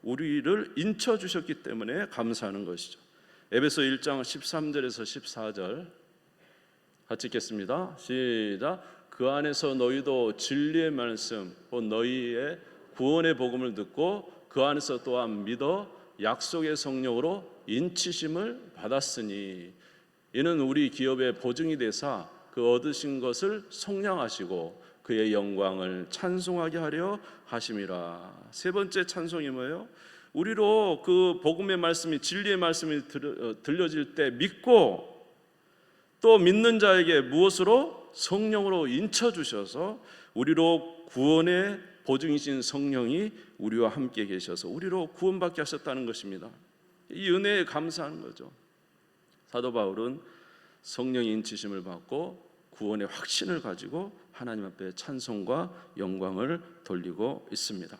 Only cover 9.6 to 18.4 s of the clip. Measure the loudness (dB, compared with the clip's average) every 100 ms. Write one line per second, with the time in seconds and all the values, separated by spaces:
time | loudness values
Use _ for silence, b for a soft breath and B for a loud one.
9.6 | -2 2 2 2 0 2 2 0 -2 0
10.6 | 2 2 0 0 -4 -4 -6 -8 -10 -14
11.6 | -8 -4 -2 0 0 -2 -4 -4 -4 -8
12.6 | B B B 0 2 4 4 2 0 -2
13.6 | -4 -4 -8 -2 0 0 -8 B _ 2
14.6 | 2 2 -2 -6 -2 -2 -2 -4 -6 -2
15.6 | 0 -2 -4 B B -4 -2 0 -4 -2
16.6 | -2 -2 -4 -2 0 0 0 -2 -8 -18
17.6 | -4 -2 0 -2 -4 -2 -4 -4